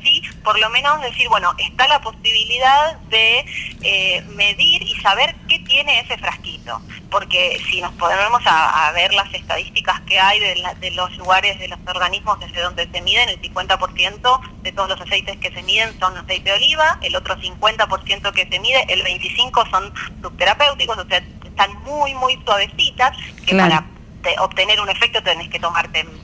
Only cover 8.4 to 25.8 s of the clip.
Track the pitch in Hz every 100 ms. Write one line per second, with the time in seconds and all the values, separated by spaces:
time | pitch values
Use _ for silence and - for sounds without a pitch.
8.4 | 196 160 143 156 156 170 190 196 196 185
9.4 | - 160 190 - 185 175 - 190 190 208
10.4 | 202 180 180 165 185 175 180 175 180 185
11.4 | 202 190 185 175 175 180 180 196 214 202
12.4 | 180 180 175 175 170 175 180 214 233 180
13.4 | 170 180 185 185 180 170 180 202 247 254
14.4 | - - 190 190 190 185 175 196 190 208
15.4 | 185 180 175 202 220 175 185 180 160 185
16.4 | 185 202 269 311 311 339 175 185 - 185
17.4 | 180 180 214 220 208 185 - 202 202 190
18.4 | 180 185 226 262 - 185 190 180 180 -
19.4 | 170 - 220 190 202 - - - 180 -
20.4 | 180 269 285 277 - 214 214 180 - -
21.4 | - - 196 208 262 294 277 262 254 262
22.4 | - 202 202 - - - 254 - - -
23.4 | - 190 175 156 - - - - 175 175
24.4 | 185 180 190 214 202 190 233 220 185 165
25.4 | 165 170 170 170